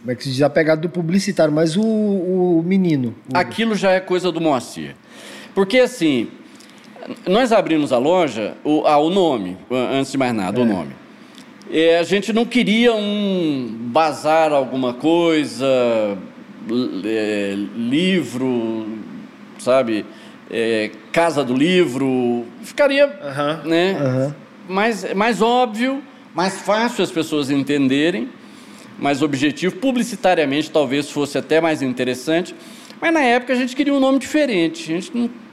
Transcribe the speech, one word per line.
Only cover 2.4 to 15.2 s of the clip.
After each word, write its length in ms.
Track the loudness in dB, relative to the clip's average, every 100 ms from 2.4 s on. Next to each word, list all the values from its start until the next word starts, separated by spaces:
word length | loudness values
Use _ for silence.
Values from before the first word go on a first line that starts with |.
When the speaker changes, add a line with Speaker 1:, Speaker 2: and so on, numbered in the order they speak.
| 2 2
Speaker 1:
menino, 500 | 2 2 2 2 -2 -6 -4
o 40 | -2
Speaker 2:
Aquilo 380 | -2 -2 -2
já 160 | 0 2
é 80 | 2
coisa 320 | 2 -2 0
do 80 | 0
Moacir. 540 | 0 0 -2 -12 -12 -14 -20 -20 -20 -18 -10
Porque, 240 | -2 2 4
assim, 500 | 2 2 0 2 -2 -8 -20 -20 -20 -20 -20 -20 -16 -10 0
nós 240 | 2 4
abrimos 400 | 4 4 0 2
a 60 | 2
loja, 560 | 2 2 2 -2 -6 -6
o, 180 | 0 2 4
ah, 100 | 4
o 120 | 4
nome, 460 | 2 2 0 -4 -10 -6
antes 400 | -2 0 -2 -2
de 40 | -2
mais 160 | 0
nada, 240 | 0 -2 0
o 20 |
Speaker 1:
É. 40 | 0
Speaker 2:
nome. 240 | 0 -4 -14 -20 -20 -20 -20 -20 -20 -6
É, 260 | 2 4 4
a 40 |
gente 300 | 2 0 0
não 120 | -2
queria 480 | 0 0 2 4 4
um 720 | 2 -2 -4 -2 0 -2 -2 -6 -8 -2
bazar, 680 | 0 0 0 0 2 4
alguma 400 | 2 0 -2 -4
coisa, 720 | -2 0 2